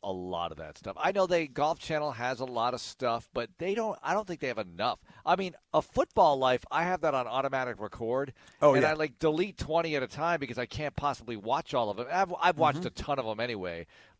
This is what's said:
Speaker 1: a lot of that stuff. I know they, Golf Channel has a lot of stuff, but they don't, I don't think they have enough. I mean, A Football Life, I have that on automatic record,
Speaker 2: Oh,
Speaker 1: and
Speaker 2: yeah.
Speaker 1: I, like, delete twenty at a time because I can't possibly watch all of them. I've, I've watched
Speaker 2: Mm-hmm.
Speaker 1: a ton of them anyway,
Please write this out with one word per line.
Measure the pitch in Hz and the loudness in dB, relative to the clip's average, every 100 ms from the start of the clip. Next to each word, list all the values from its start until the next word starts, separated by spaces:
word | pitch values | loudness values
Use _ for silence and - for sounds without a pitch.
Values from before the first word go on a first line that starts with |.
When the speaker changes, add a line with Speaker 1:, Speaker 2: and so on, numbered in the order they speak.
Speaker 1:
a | 101 | -6
lot | 92 90 87 85 | -4 -4 -4 -4
of | 78 | -6
that | 78 76 | -12 -12
stuff. | 104 98 | -10 -2
I | 156 | 0
know | 196 185 | 2 2
they, | 175 156 | 2 0
Golf | 131 147 165 | 0 0 0
Channel | - 156 147 | -4 -4 -4
has | 117 123 127 | -4 -4 -4
a | 131 | -4
lot | 120 117 | -2 -2
of | 123 | -2
stuff, | - - 123 117 - 131 | -8 -4 -2 -2 -4 -6
but | 117 - | -6 -4
they | 175 214 | -4 -2
don't, | 220 185 | -2 -4
I | 139 190 | -2 -2
don't | 196 | -2
think | 165 | -4
they | 135 | -4
have | 110 | -4
enough. | 95 85 113 110 - - | -6 -2 -2 -2 -8 -6
I | - 180 | 0 0
mean, | 190 - _ 156 | 0 -8 _ 0
A | |
Football | - - 320 - 170 139 | 2 0 2 6 6 6
Life, | 127 127 - | 4 4 2
I | 139 170 | -2 0
have | 185 | 0
that | 156 | 2
on | 135 120 | 0 0
automatic | 123 135 135 127 101 | -2 0 -2 -2 -4
record, | 104 - 113 127 139 - - - | -8 -6 -2 -2 -4 -8 -20 4
Speaker 2:
Oh, | 147 | 6
Speaker 1:
and | 135 | 6
Speaker 2:
yeah. | 151 | 4
Speaker 1:
I, | |
like, | 156 156 - | 2 -2 0
delete | 160 156 202 - | 0 2 0 -4
twenty | - 160 165 147 | -2 0 0 -2
at | |
a | 127 | -2
time | - 160 170 | -2 -2 0
because | 135 117 | -2 -6
I | 120 | -6
can't | - 147 - | -6 -6 -2
possibly | 143 131 113 113 | -2 -2 -6 -8
watch | 101 139 - 135 | -2 -2 0 0
all | 110 | 0
of | 101 | -2
them. | 123 | -2
I've, | 175 190 175 | 0 0 2
I've | 175 156 | 2 4
watched | 156 143 | 4 2
Speaker 2:
Mm-hmm. | 175 | -4
Speaker 1:
a | |
ton | - - 139 | -6 -4 -2
of | 113 | -2
them | 107 | -4
anyway, | 120 110 90 85 82 - - | -4 -4 -6 -8 -10 -18 -20